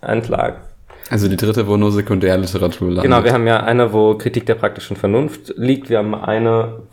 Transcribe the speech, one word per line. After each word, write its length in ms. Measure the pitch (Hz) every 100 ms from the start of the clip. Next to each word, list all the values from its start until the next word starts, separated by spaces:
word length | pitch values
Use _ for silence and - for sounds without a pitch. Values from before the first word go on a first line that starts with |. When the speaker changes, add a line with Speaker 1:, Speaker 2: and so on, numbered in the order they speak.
Speaker 1:
eins 280 | 117 110 113
lag. 260 | - - - - - - - -
Speaker 2:
Also 200 | 107 101
die 80 | 92
dritte, 300 | 107 117 101
wo 100 | 104
nur 140 | 104
Sekundärliteratur 960 | 101 101 95 92 92 92 92 90 - 90
landet. 140 | 90
Speaker 1:
Genau, 200 | 131 120
wir 80 | 120
haben 160 | 123 113
ja 160 | 113
eine, 300 | 104 123 117
wo 220 | 107 107 107
Kritik 300 | 123 120 -
der 100 | 110
praktischen 420 | 101 - - 101
Vernunft 560 | 101 113 147 - - -
liegt. 340 | 123 135 -
Wir 100 | 113
haben 140 | 107 107
eine, 640 | - 110 113 113 113 - -